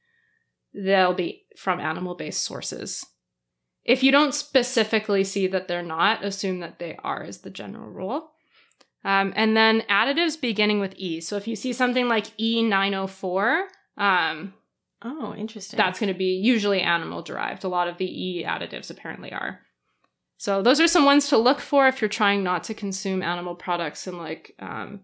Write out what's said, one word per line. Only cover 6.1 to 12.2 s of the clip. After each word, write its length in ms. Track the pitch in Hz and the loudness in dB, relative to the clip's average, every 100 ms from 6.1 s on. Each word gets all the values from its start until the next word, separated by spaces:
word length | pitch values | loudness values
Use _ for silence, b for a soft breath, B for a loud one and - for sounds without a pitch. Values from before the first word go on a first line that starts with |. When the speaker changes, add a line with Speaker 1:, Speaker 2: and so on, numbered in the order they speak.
| 226 | 2
Speaker 1:
assume 360 | 202 196 196 180 | -4 -4 -4 -4
that 180 | 170 - | -6 -10
they 180 | 170 - | -10 -8
are 180 | - - | -6 -6
is 160 | - 202 | -8 -12
the 120 | - | -14
general 400 | 95 101 - - | -12 -12 -12 -12
rule. 400 | - 185 277 - _ b b b b b b | -8 -6 -6 -8 _ b b b b b b
Um, 300 | 196 196 196 202 | 0 0 2 2
and 180 | 220 | 2
then 280 | 220 220 220 - | 4 6 4 2
additives 500 | 202 247 285 339 320 | 2 2 2 0 0
beginning 400 | 240 202 208 208 | -2 0 2 2
with 140 | 196 - | -2 -6
E. 240 | 185 165 | -6 -6
So 160 | - 202 | -4 -6
if 100 | 208 | -4
you 100 | 226 | -4
see 180 | 254 | -4
something 340 | 247 247 247 247 | 0 0 2 2
like 200 | 226 | 0